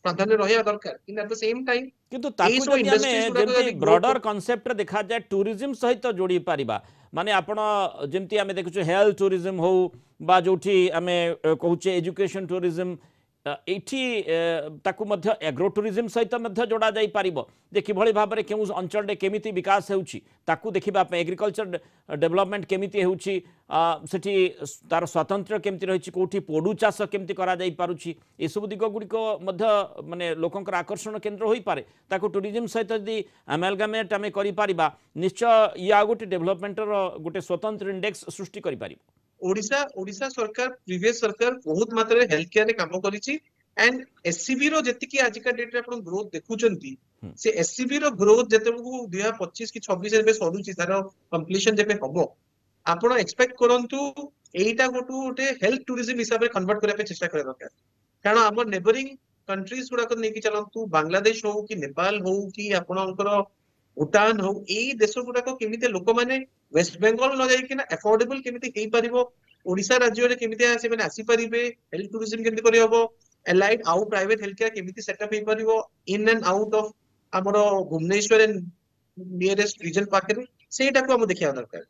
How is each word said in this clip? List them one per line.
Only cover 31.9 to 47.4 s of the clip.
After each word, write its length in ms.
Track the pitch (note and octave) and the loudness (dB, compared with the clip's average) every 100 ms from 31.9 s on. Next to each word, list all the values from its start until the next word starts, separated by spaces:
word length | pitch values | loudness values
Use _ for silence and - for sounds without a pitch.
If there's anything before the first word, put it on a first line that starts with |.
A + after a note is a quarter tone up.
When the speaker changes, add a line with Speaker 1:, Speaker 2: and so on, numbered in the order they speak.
| _ _ | _ _
Speaker 2:
ତାକୁ 160 | F#3+ G3 | -2 -2
ଟୁରିଜିମ୍ 400 | F#3+ G#3+ G#3+ A3+ | -2 -4 -4 -2
ସହିତ 240 | A3+ G#3 | -4 -2
ଯଦି 240 | A3 G3+ A3 - _ - | -2 -2 -6 -6 _ -6
ଆମାଲଗାମେଟ୍ 640 | D3+ F#3 G3 G#3+ A3 F#3+ | -2 0 0 -2 -2 -2
ଆମେ 180 | G3+ G#3 | -2 -2
କରିପାରିବା, 560 | G3 G3+ F#3+ G#3 F3 D#3 - _ - | -2 -2 0 0 2 0 -2 _ -4
ନିଶ୍ଚୟ 340 | F3+ F#3 A#3 A3 G#3+ - | -2 2 6 6 6 2
ଇଏ 160 | F3+ | 4
ଆଉ 140 | G#3 G#3 | 4 4
ଗୋଟେ 200 | A3 G#3+ | 0 -2
ଡେଭଲପମେଣ୍ଟର 680 | F#3 E3+ F#3 G3+ F#3+ G#3+ G3+ F#3 - | -2 0 -2 -4 -6 -2 0 -2 -4
ଗୋଟେ 220 | D#3 F3+ | -8 -8
ସ୍ୱତନ୍ତ୍ର 460 | - F3 G#3+ G#3+ G3 | -4 -4 -4 -6 -6
ଇଣ୍ଡେକ୍ସ 300 | F#3+ G3+ F#3+ - | -4 -6 -6 -14
ସୃଷ୍ଟି 300 | - F#3+ - | -12 -12 -8
କରିପାରିବ। 400 | F#3 C3 G2 - _ _ _ _ | -8 -6 -10 -14 _ _ _ _
Speaker 1:
ଓଡ଼ିଶା, 360 | F#3 G3+ G3 F3+ D3 - | -2 -2 0 -2 -2 -8
ଓଡ଼ିଶା 300 | F#3+ G3 C4+ | -10 -8 -8
ସରକାର, 400 | B3+ G#3+ A3 B3+ B3+ - | -4 -4 -2 -6 -6 -8
ପ୍ରିଭିୟସ୍ 340 | F3+ G#3+ A#3 | 0 0 2
ସରକାର 300 | A3 G#3 A#3+ B3+ D#3 | -2 0 -2 -2 -2
ବହୁତ 220 | D#3+ A3+ | 0 0
ମାତ୍ରାରେ 300 | A3+ A3 A#3 A#3+ | 0 4 4 4
ହେଲ୍ଥ 180 | D3+ F3 | 2 2
କେୟାରରେ 220 | G#3+ A3 | 2 2
କାମ 200 | A3 E3 F#3 | 0 -2 -2
କରିଛି। 320 | G3 G#3 C4+ D4+ _ _ _ - | -4 -4 -6 -8 _ _ _ 2
And 200 | A3+ B3+ - _ F3 | 2 2 -10 _ -4
ଏସ୍ସିବି 420 | E3+ - C4 C#4+ | -4 -4 0 2
ର 60 | D#4 | 2
ଯେତିକି 380 | B3 A#3+ C4+ C#4 | 0 -4 -4 0
ଆଜିକା 320 | B3 A3+ B3+ | 0 0 -4
ଡେଟ୍ରେ 280 | A#3+ A#3 A#3+ | -4 -4 -6
ଆପଣ 140 | A#3+ A#3+ | -6 -10
ଗ୍ରୋଥ 300 | F3 F#3 G#3 | -6 -6 -6
ଦେଖୁଛନ୍ତି, 600 | D#3+ _ A3 A3+ F#3+ C3+ C3 _ _ | -10 _ 0 0 0 -8 -16 _ _
Speaker 2:
ହୁଁ। 60 | G2 | -16
Speaker 1:
ସେ 140 | - | -4